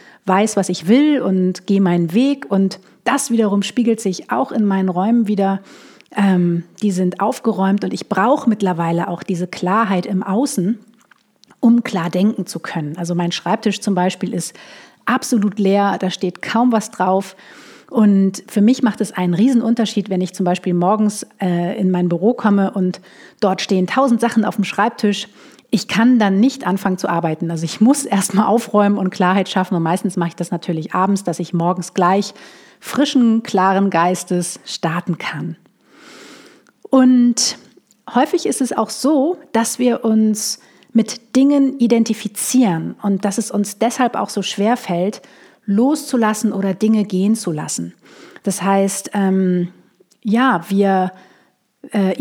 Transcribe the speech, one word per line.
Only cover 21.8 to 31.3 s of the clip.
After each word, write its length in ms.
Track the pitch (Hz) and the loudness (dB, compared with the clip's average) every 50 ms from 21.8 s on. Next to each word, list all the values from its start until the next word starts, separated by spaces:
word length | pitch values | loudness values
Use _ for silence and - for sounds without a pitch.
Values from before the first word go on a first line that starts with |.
| 185 185 | 0 0
mein 180 | 185 175 180 175 | 0 0 0 0
Büro 240 | 175 160 180 226 | 0 0 0 0
komme 380 | 247 - - 214 202 202 196 190 | 0 2 0 2 2 2 2 0
und 300 | - 202 185 185 180 - - - - - - - _ _ | 0 -2 -2 -2 -2 -6 -12 -20 -20 -20 -20 -20 _ _
dort 200 | - 190 190 190 | 0 0 0 -2
stehen 260 | - - 196 185 185 | -2 -2 0 0 0
tausend 340 | 180 - 262 277 269 240 220 | 0 0 0 2 2 2 2
Sachen 240 | 240 240 - 226 208 | 0 0 0 0 0
auf 120 | - - | 0 -2
dem 80 | - 196 | -2 -4
Schreibtisch. 640 | - - - 208 240 - - - 208 202 - - - - - - - - - _ _ - | -2 0 0 0 0 0 0 0 0 0 -2 -6 -12 -16 -20 -20 -20 -20 -20 _ _ -2
Ich 140 | 190 - - | -2 -2 -2
kann 320 | - 185 226 254 254 233 | 0 2 4 4 4 4
dann 180 | 214 196 190 190 | 4 2 4 4
nicht 300 | 220 269 - - - 180 | 2 2 0 -2 -4 -4
anfangen 300 | 190 190 - 190 185 180 | -4 -2 -2 -2 -2 -2
zu 100 | - 196 | -2 -2
arbeiten. 420 | 175 170 165 160 156 - 175 170 | -2 -2 -2 -2 -2 -4 -4 -6
Also 140 | 170 160 170 | -4 -4 -6
ich 160 | 160 - - | -6 0 2
muss 240 | 214 240 285 285 277 | 4 4 4 2 0
erstmal 420 | - 202 196 190 - - 190 220 | -2 -2 -2 0 0 0 0 2
aufräumen 500 | - 214 240 226 - - 208 202 208 208 | 2 2 0 0 2 2 2 4 4 2
und 140 | 196 190 185 | 0 -2 -4
Klarheit 380 | - - 185 180 190 202 185 - | 0 0 2 2 2 2 0 0
schaffen. 260 | - 190 185 - 190 | -2 -2 -2 0 -2
Und 80 | 170 | -2
meistens 340 | 165 160 175 190 - 190 - | 0 0 0 0 -2 -4 -2
mache 120 | 185 170 170 | -2 -4 -4
ich 80 | - | -4
das 160 | - 180 - | -8 -6 -6
natürlich 420 | 180 170 - - 165 160 156 - - | -6 -6 -4 -4 -6 -6 -6 -4 -2
abends, 300 | 180 185 196 202 190 - | 0 0 0 0 -2 -2
dass 160 | 175 | -4